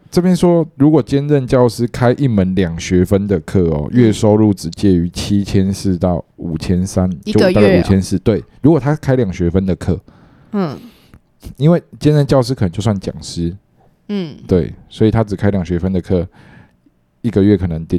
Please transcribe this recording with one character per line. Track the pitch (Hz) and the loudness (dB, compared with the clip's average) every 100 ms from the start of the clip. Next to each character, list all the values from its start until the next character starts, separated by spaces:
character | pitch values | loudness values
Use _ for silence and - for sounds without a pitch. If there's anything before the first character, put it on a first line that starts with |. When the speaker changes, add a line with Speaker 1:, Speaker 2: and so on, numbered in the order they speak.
| _ | _
Speaker 1:
这 | - | 0
边 | 180 175 | 2 2
说， | 175 170 160 - | 2 2 0 0
如 | 147 | 4
果 | 156 | 4
兼 | 117 139 147 | 2 -2 0
任 | 147 123 | 0 2
教 | 127 123 | 2 2
师 | 113 120 | 0 -4
开 | - 120 | 0 0
一 | 127 139 | 2 0
门 | 104 92 | 2 0
两 | 95 87 82 | 0 -2 -4
学 | - 90 90 | 0 0 2
分 | 98 101 | 0 0
的 | 92 | -4
课 | - 101 85 | -2 0 0
哦， | 73 71 | -2 -2
Speaker 2:
嗯。 | 123 | 2
Speaker 1:
月 | 117 | 2
收 | 98 110 107 | 2 2 4
入 | 107 | 4
只 | 95 85 | 0 -6
介 | - 101 | -2 0
于 | 90 87 | 2 0
七 | - - 101 | -6 -2 -2
千 | 98 101 95 | 0 0 -2
四 | 98 98 90 | -2 -4 -2
到 | 92 85 - - | -2 -4 -8 -12
五 | 85 78 | -8 -6
千 | - 90 92 | -2 -2 -2
三， | - 92 90 | -2 -2 -4
Speaker 2:
一 | - | -2
个 | 107 | 2
月 | 95 | 2
哦。 | |
Speaker 1:
就 | 101 | 4
大 | |
概 | 104 90 | 4 4
五 | |
千 | - 95 | 2 0
四。 | 95 95 | 0 -2
对， | - 101 - _ | 0 -2 -4 _
如 | 135 | 2
果 | 160 | 2
他 | 127 151 | 0 -2
开 | - 127 | 0 0
两 | 104 | -2
学 | 85 85 | -2 -2
分 | 92 95 | 0 -2
的 | 87 | -2
课， | - 82 - _ _ _ _ | -4 -6 -8 _ _ _ _
Speaker 2:
嗯。 | 208 170 - 240 _ _ - _ _ - - | -4 -4 -6 -18 _ _ -20 _ _ -20 -2
Speaker 1:
因 | 147 | 2
为 | 175 - 117 | 2 -2 -2
兼 | 147 | 2
任 | 151 139 | 2 2
教 | 139 | 2
师 | 120 | 0
可 | 131 92 | -2 -4
能 | |
就 | 82 | -2
算 | 107 98 | -2 -2
讲 | - - | -6 -12
师， | - 87 85 95 _ _ _ _ - | -12 -6 -6 -8 _ _ _ _ -10
Speaker 2:
嗯。 | 202 165 - - | -8 -8 -12 -2
Speaker 1:
对， | 92 69 - - | -2 -2 -8 -18
所 | - 110 | -2 0
以 | |
他 | 113 | 2
只 | 104 95 | -2 -2
开 | 101 | -2
两 | 98 85 | -2 -2
学 | 87 | -4
分 | 92 | -2
的 | 92 | -4
课， | - 92 85 - - - _ _ _ _ _ _ | -2 -2 -4 -10 -20 -20 _ _ _ _ _ _
一 | 120 | -4
个 | 98 | 2
月 | 98 98 | 2 2
可 | 90 | 0
能 | 80 | -6
顶 | 82 | -6